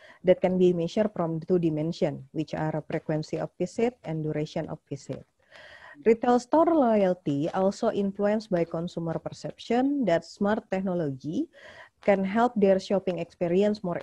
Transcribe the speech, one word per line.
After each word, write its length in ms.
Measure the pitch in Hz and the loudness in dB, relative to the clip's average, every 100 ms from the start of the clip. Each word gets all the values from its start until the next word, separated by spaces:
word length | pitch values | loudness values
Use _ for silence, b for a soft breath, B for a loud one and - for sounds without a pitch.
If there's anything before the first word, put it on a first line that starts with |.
| B B | B B
that 160 | 180 180 | 2 2
can 240 | 185 185 | 2 4
be 80 | 180 | 4
measured 400 | 175 165 - 208 - | 4 0 0 -2 -2
from 240 | 165 165 | -4 -4
two 160 | - 185 | 0 0
dimension, 720 | 165 151 156 170 170 139 135 | 2 0 -2 -2 -4 -4 -8
which 240 | - 151 | -8 -6
are 240 | 165 156 156 - | -4 -4 -4 -4
frequency 560 | 160 - 156 156 156 | -6 -4 -4 -4 -6
of 80 | 156 - | -8 -6
visit 400 | 180 - 233 240 - | -6 -2 -4 -4 -8
and 160 | 160 | -6
duration 480 | 156 151 151 - 151 | -4 -4 -4 -6 -6
of 80 | 156 _ | -10 _
visit. 400 | 139 - - - _ B B B B B B - | -12 -10 -14 -14 _ B B B B B B 2
Retail 320 | 226 247 247 | 2 4 2
store 320 | - 302 330 | 2 4 4
loyalty 800 | 330 247 220 190 180 - 143 165 - | 4 4 4 2 0 -2 -2 -2 0
also 320 | 190 202 226 | 0 0 -2
influenced 640 | 196 196 196 202 214 214 | 0 -2 -2 0 -2 -2
by 160 | 180 165 | -2 -2
consumer 480 | 165 175 - 165 156 | -4 -6 -6 -6 -6
perception 880 | - 139 151 - - 233 269 285 226 | -8 -12 -12 -14 -2 0 0 0 2
that 160 | 165 - | 0 -2
smart 400 | - 202 220 - | -4 -2 -2 -4
technology 800 | 190 190 175 151 135 143 185 330 B B B B _ - | -4 -2 -2 -2 -4 -6 -6 -6 B B B B _ 0
can 160 | 196 | 0
help 320 | 190 208 233 | 0 0 0
their 240 | 233 196 190 | 2 4 2
shopping 400 | - 196 190 170 | 0 -2 -2 -6
experience 640 | 170 _ 170 180 208 214 | -8 _ 0 2 2 0
more 160 | 180 170 | -4 -4